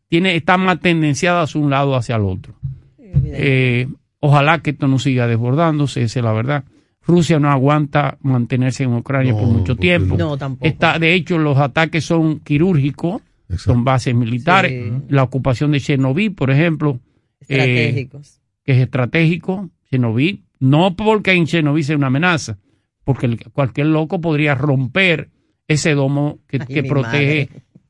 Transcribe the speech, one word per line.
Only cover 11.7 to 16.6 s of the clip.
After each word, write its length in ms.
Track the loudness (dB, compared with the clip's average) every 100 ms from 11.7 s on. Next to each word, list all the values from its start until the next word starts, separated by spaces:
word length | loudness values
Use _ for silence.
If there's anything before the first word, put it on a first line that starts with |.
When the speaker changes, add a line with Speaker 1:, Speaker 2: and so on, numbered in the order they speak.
| 0 -2 -2 0
Speaker 1:
son 340 | 0 0 -2
quirúrgicos, 840 | -2 0 2 2 -2 -4 -6 -6 -12 _ _
Speaker 3:
Exacto. 240 | -4 0
Speaker 1:
son 100 | 2
bases 320 | 2 0 0 0
militares. 560 | 0 -2 2 2 2
Speaker 2:
Sí. 300 | -4 -6 -8 -2
Speaker 1:
La 140 | 0
ocupación 480 | 0 0 -2 0 0
de 80 | 0
Chernobyl, 520 | 0 0 0 0 -2
por 160 | -2 0
ejemplo, 480 | 2